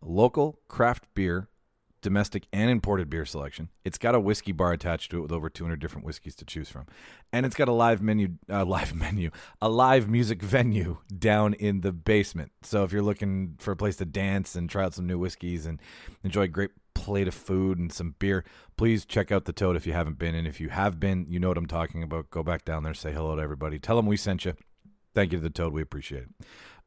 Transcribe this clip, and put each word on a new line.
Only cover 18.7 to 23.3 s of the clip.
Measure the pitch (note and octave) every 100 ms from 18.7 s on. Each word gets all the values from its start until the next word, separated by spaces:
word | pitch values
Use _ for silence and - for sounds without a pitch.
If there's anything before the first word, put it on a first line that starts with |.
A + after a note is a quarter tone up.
| -
please | A2+ A2 -
check | G#2+ F#2+
out | G2 -
the |
Toad | - F#2+ E2+
if | E2
you |
haven't | E2 D#2+ C2+
been. | E2 E2
And | D#2+
if | -
you | D#2
have | F#2+ G2+ E2
been, | G2 F#2 D#2+
you | F2
know | F#2
what | F2+
I'm | E2
talking | E2+ E2 E2+
about. | D#2+ E2 -
Go | E2+
back | D#2+ E2 -
down | D#2
there, | D#2
say | D2+ D#2
hello | D2+ D#2+